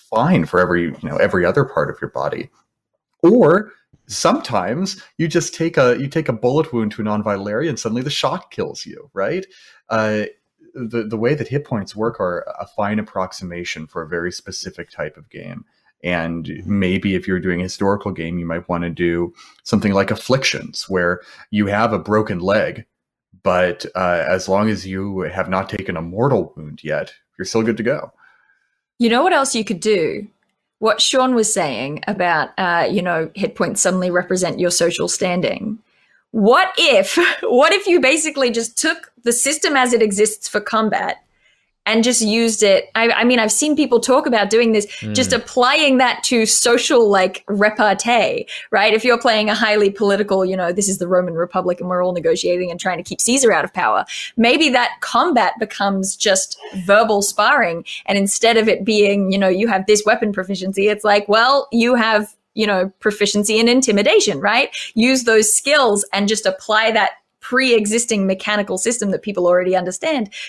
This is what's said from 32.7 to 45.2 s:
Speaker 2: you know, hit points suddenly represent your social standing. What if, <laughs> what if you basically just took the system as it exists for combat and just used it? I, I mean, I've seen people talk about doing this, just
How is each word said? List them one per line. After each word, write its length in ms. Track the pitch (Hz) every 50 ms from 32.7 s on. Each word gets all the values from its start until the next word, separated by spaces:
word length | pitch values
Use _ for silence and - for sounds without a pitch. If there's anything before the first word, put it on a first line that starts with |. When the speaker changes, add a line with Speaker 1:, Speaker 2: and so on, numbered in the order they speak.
| 170 170 139 98
Speaker 2:
you 120 | 190 202
know, 300 | 180 180 170 160 160 160 -
hit 220 | 196 - - -
points 260 | - 180 165 - -
suddenly 300 | - 180 185 185 180 180
represent 480 | 175 175 175 - 185 180 185 170 - -
your 100 | 180 175
social 360 | 175 - 175 170 175 - 170
standing. 720 | 180 - - 190 180 175 180 160 - - - - - 220 - _ _ _ _ _ _ _ _ _ _
What 400 | - 220 196 226 254 349 381 381 -
if, 400 | - 339 294 240 196 294 - - 339 349 -
<laughs> 100 | - - -
what 300 | - 240 254 302 330 392
if 140 | 392 392
you 120 | 392 339 302
basically 520 | 254 262 320 - 269 311 - 277 262 247
just 260 | 220 233 226 - -
took 340 | - - 320 320 330 - - _ _ -
the 80 | 240 233
system 420 | - - 269 302 - - 330 285
as 180 | 262 247 240 269
it 80 | 220 220
exists 440 | 214 190 202 214 214 - - -
for 120 | - - 208
combat 640 | 208 - 226 220 220 208 - - - 80 - - _ _ _ _ _ _ _ _ _ _ _ _ -
and 180 | 208 220 233 220
just 180 | 254 233 208
used 420 | 226 208 214 233 233 226 214 - 214
it? 260 | 196 190 - - - -
I, 140 | 220 233 233
I 120 | - - 233
mean, 160 | 247 254 233
I've 120 | 220 214
seen 240 | - - 302 302 294
people 220 | 311 285 240 240 220
talk 240 | - 262 254 294 311
about 220 | 285 240 214 202 196
doing 240 | 220 233 240 226 220
this, 120 | 208 208 - - - - 107 107
just 180 | 262